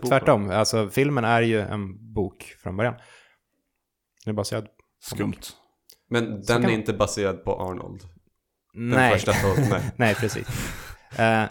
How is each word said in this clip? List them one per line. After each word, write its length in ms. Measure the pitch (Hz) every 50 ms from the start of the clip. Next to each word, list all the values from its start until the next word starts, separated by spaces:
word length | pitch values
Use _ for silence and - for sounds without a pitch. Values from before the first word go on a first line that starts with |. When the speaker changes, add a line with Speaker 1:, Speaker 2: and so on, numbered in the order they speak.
Speaker 1:
bok. 80 | - 123
Speaker 2:
tvärtom. 400 | 139 135 - 156 139 107 101 98
Alltså, 400 | 92 107 107 - - 113 107 98
filmen 340 | - 131 139 147 147 131 113
är 180 | 110 117 117
ju 180 | 117 117 110 107
en 520 | 101 95 101 104 101 95 95 104 113 113 110
bok 420 | 110 95 101 - - - - - - -
från 140 | 90 90 98
början. 160 | 113 123 113 - - - - - _ _ _ _ _ _ _ _ _ _ _ _ _ _ _ _ _ _ _ _ -
Den 60 | 110 107
är 20 |
baserad 280 | 104 104 - 113 110 107
på 40 | - _ _ _ _ _ _ - - -
Speaker 1:
Skumt. 160 | - 208 -
Speaker 2:
bok. 140 | - - - - - - _ _ _ _ _ - - _ _ -
Speaker 3:
Men 140 | 123 117 117 110 110 101 101
Speaker 2:
Så 100 | 117 117
Speaker 3:
den 80 | 117
Speaker 2:
kan 20 | 123
Speaker 3:
är 40 | 117
Speaker 2:
man 120 | 113 110
Speaker 3:
inte 140 | 107 - 104
baserad 500 | 95 107 101 - 104 101 95 92 87 -
på 180 | 95 - 90
Arnold? 400 | 92 92 90 87 85 90 95 95 92 87 87 - _ _ _ _ _ _ _ _ _ _ -
Den 160 | - 117 120
Speaker 2:
Nej. 240 | 127 131 127 120 104
Speaker 3:
första 180 | 92 - 107 98
Total, 320 | - 101 98 95 117 127 113
nej. 120 | 101 90 - -
Speaker 2:
<laughs> 60 | -
Nej, 200 | - 123 110 101
precis. 320 | - 110 104 - - - - - - - - - - - - - - _ _ - -
Eh, 240 | 113 113 113 110 107 -